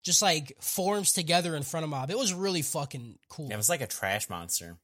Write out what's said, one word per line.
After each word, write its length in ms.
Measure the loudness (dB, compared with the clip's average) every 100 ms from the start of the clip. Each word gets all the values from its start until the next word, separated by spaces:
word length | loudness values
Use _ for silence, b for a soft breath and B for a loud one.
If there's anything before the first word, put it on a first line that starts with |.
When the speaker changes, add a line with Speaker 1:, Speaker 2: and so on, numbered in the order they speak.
Speaker 1:
just, 180 | 4 4
like, 340 | 6 4 0 -8
forms 520 | -4 0 2 2 2
together 420 | 2 4 4 4 -2
in 60 |
front 200 | -2 -2
of 60 | -2
Mob. 180 | -4 -2
It 80 | 0
was 160 | 0
really 300 | 0 0 0
fucking 560 | 0 -2 -4 -8 -12 -16 _
cool. 180 | -12 -6
Speaker 2:
Yeah, 40 |
it 40 | 0
was 120 | 2
like 120 | 2
a 60 | -2
trash 420 | -2 0 0 -2
monster. 440 | -6 -4 -4 -4 -16